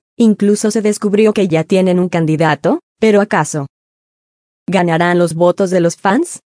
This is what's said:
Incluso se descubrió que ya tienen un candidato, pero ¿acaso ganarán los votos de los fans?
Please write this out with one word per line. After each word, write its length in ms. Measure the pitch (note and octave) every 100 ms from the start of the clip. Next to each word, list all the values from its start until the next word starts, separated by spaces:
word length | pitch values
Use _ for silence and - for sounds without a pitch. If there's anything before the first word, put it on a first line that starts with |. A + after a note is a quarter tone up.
| - -
Incluso 520 | A3+ G#3 G3+ G#3 G#3+
se 140 | A3
descubrió 500 | G#3 G#3 G#3 G3+ G#3+
que 140 | G#3 F3+
ya 160 | D#3+
tienen 360 | D#3+ F#3+ F#3 F3+
un 80 | F3+
candidato, 720 | E3+ D#3 D#3 D#3+ D3 - F4 - _
pero 220 | A3 G#3
¿acaso 440 | G#3 G3 D3+ D3+ C#3 _ _ _ _ _ _ _ _ _ -
ganarán 500 | F#3 F3 E3 F3 F3
los 160 | E3+
votos 380 | D#3+ F3 F3 F#3+
de 80 | F3+
los 160 | E3+ -
fans? 460 | G3 A#3 F4 -